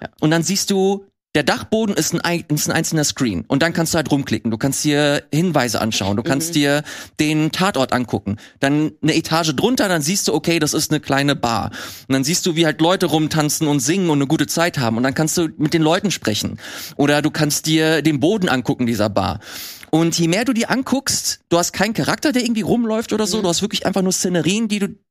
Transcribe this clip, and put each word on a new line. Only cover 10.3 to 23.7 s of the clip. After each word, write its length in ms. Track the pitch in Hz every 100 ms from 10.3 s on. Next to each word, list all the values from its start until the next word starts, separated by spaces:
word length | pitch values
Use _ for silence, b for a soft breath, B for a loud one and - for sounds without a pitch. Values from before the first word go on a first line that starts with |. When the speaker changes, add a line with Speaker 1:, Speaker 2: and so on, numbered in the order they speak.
| 156
Speaker 2:
okay, 240 | - 165
das 160 | - -
ist 160 | -
eine 80 | 151
kleine 360 | - 139 143 139
Bar. 360 | 120 113 - B B B -
Und 60 |
dann 100 | 135
siehst 220 | 131 180 190
du, 100 | 160
wie 120 | 160
halt 140 | 151
Leute 260 | 160 190 175
rumtanzen 600 | 156 156 156 151 - 151
und 120 | 147
singen 320 | 120 190 175
und 80 | 143
eine 80 | 135
gute 180 | 160 147
Zeit 320 | - 170 147
haben. 180 | 117 113
Und 60 |
dann 140 | 131 139
kannst 200 | 156 -
du 140 | 160 -
mit 160 | 151
den 80 | 165
Leuten 300 | 156 180 202
sprechen. 480 | - - 107 - 107 B B B -
Oder 260 | 143 147
du 80 | 147
kannst 340 | - 151 - -
dir 380 | 156 160 160
den 160 | 151 147
Boden 280 | 151 220 180
angucken 380 | 127 120 131 120
dieser 240 | 113 104
Bar. 300 | 98 92 101 B B B B B
Und 300 | 160 165 160
je 80 | 165
mehr 180 | 185 247
du 80 |
die 140 | 226 -
anguckst, 720 | 233 269 269 - - - - _
du 80 | 170
hast 160 | 170
keinen 220 | - 208 214
Charakter, 360 | 131 170 311
der 120 | 247
irgendwie 180 | 240 220
rumläuft 500 | 160 240 226 220 233
oder 140 | 214 214
so. 140 | 220
Speaker 1:
Mhm. 20 |
Speaker 2:
Du 80 | 190
hast 140 | 165
wirklich 240 | 208